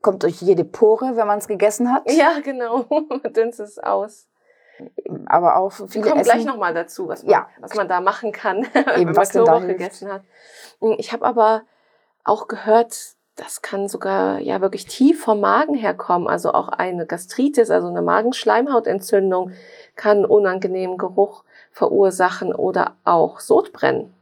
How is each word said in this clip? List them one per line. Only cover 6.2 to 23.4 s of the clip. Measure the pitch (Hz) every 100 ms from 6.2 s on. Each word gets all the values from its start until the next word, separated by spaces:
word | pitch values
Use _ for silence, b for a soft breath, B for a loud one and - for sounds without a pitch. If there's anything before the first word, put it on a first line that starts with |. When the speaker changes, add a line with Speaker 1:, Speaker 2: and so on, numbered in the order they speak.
Speaker 2:
gleich | - 233
Speaker 1:
essen | 233
Speaker 2:
noch | 240
mal | 180
dazu, | 165 170 - 175
was | 160
man, | 139
Speaker 1:
Ja. | - - _
Speaker 2:
was | - 214
man | 185
da | 180
machen | 190 208 220
kann, | 202 208 190
<laughs> | 269
Speaker 1:
Eben, | - 285 180
Speaker 2:
wenn | 170
man | 180
Speaker 1:
was | 196
denn | - 160
da |
Speaker 2:
Knoblauch | 160 185
Speaker 1:
hilft. | 185
Speaker 2:
gegessen | 185 - 196
hat. | 196 _ B B B B B 220 -
Ich | 214
hab | 233
aber | - 233 214 220 220 _ _ _ _ _
auch | - 220 -
gehört, | 220 214 220 233 - - _ _ -
das | - -
kann | - 196 202
sogar | - 190 190 190 196
ja | - 190
wirklich | 190 196 -
tief | - 269 320
vom | - 214
Magen | 196 208 302 285
herkommen. | 208 180 - 180 175
Also | 175 175
auch | - 190
eine | - 180 180 165
Gastritis, | 170 - - 277 277 226
also | 180 175
eine | 175
Magenschleimhautentzündung, | 170 180 226 254 - 214 277 254 226 196 190 202 190 185 185 185 B B B -
kann | 214 208 208
unangenehmen | 208 202 185 190 185 185 180
Geruch | 185 185 202 - _ b b
verursachen | - - - 196 185 180 185 185
oder | 180 190 185 - _
auch | - 170 -
Sodbrennen | -